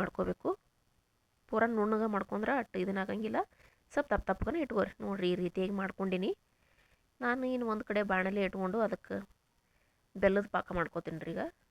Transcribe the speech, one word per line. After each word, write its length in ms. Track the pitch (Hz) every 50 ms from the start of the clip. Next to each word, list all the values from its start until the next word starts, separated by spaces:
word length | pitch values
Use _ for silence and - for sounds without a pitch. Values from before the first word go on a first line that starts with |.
ಮಾಡ್ಕೋಬೇಕು. 480 | 190 - - - 185 185 180 - - 320 381 - _ _ _ _ _ _ _ _ _ _ _ _ _ _ _ _ _ -
ಪೂರ 140 | - 220 226 233 233
ನುಣ್ಣಗೆ 300 | 220 208 214 220 214 220 220 208
ಮಾಡ್ಕೊಂಡ್ರೆ 380 | 196 202 - 208 202 214 226 269 269
ಅಷ್ಟು 160 | 226 - - 190 180
ಇದನ್ನಾಗಂಗಿಲ್ಲ. 580 | 196 196 196 190 196 202 208 220 214 226 302 403 - _ - - - _ _ _ _ -
ಸ್ವಲ್ಪ 160 | 285 285 - -
ದಪ್ಪ 120 | 202 - -
ದಪ್ಪಕ್ಕನೆ 300 | 190 - - 220 285 339 302
ಇಟ್ಕೋರಿ. 280 | 247 - 208 196 190 - - 214
ನೋಡ್ರಿ, 240 | 202 196 196 185 180 180
ಈ 40 | 170 180
ರೀತಿಯಾಗಿ 320 | 175 - 190 185 190 202 196
ಮಾಡ್ಕೊಂಡಿನಿ. 500 | 190 185 - - 190 190 185 180 190 240 415 - _ _ _ _ _ _ _ _ _ _ _ _ _ _ _ -
ನಾನು 240 | 247 240 247 269 254 254 254
ಇನ್ನು 120 | 247 240 226 214
ಒಂದು 120 | 214 - -
ಕಡೆ 120 | 214 208 208 202
ಬಾಣಲೆ 300 | 190 185 185 190 202 208 196
ಇಟ್ಕೊಂಡು 320 | 185 - 190 190 185 190 233 220
ಅದಕ್ಕೆ 280 | 196 - - - - 196 202 202 - _ _ _ _ _ _ _ _ _ _ _ _ _ _ _ _ - 196 196
ಬೆಲ್ಲದ 260 | 196 190 202 202 - -
ಪಾಕ 120 | 180 - - 180 175
ಮಾಡ್ಕೋತೀನಿ 420 | 165 - - 170 - 160 165 160 -
ರೀ 60 | 170 165
ಈಗ. 80 | - - 330 - _ _ _